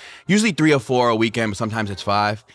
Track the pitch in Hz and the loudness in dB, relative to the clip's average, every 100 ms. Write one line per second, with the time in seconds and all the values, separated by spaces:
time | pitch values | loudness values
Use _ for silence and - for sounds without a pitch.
0 | - - - 202 220 151 156 143 - 127 | -20 -18 0 2 2 2 2 2 2 0
1 | 123 113 113 120 113 101 110 110 104 95 | 2 2 0 0 -4 -2 -4 -4 -6 -6
2 | - 101 104 107 _ | -2 0 0 -2 _